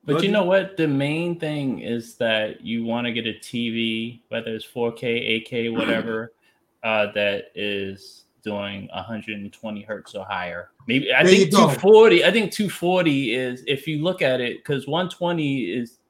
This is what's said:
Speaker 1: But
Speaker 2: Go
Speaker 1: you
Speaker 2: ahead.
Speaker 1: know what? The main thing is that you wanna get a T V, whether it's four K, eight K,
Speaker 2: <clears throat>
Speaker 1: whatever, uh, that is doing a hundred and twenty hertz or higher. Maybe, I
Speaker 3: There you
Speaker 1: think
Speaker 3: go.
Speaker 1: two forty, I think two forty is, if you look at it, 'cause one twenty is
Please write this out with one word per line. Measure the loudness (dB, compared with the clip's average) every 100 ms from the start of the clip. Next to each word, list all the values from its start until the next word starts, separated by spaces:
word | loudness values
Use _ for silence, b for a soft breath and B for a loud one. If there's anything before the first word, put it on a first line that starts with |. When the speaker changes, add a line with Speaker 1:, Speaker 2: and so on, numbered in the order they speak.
| -2
Speaker 1:
But |
Speaker 2:
Go | 0
Speaker 1:
you | 2
Speaker 2:
ahead. |
Speaker 1:
know | 2
what? | 2 2 0 -2
The | 0
main | 2 0 -2 -4 -4
thing | -4 -4 -4 -4
is | -4 -6 -8 -4
that | 0 0 -2 -6
you | -6 -4 -2
wanna | -4 -4
get | -4 -6
a |
T | -8 -8 -6 -4
V, | -2 -2 -4 -6 -12 _
whether | -8 -6 -10
it's |
four | -10 -4 -4
K, | -4 -4
eight | -2 -2 -4 -4
K, | -6 -4
Speaker 2:
<clears throat> | -2
Speaker 1:
whatever, | -2 -2 -2 -6 -8 _ _ _ _ _
uh, | -2 0 0
that | 0 -2 -2 -8 -8
is | -6 -4 -6 -10 -18 -20 _ _
doing | -8 -6 -6 -10 -12
a | -12
hundred | -10 -10 -10 -10
and | -12
twenty | -12 -12 -12
hertz | -10 -12 -10 -12
or |
higher. | -8 -6 -6 -10 -14 _ -2
Maybe, | -2 2
I | 4
Speaker 3:
There | 8
you | 8
Speaker 1:
think | 6
Speaker 3:
go. | 6 4
Speaker 1:
two | 4
forty, | 8 10 10 8
I | 4
think | 2 0
two | -2 -4
forty | -2 0 2 2 2 0 -2
is, | -4 -6 -6
if | -6 -4
you | -4
look | -2 0
at | 0 2
it, | -2 -6
'cause | -4 -4 -2
one | -4 -4
twenty | -4 -4 -2 -2 -2 -2
is | -4 -6 _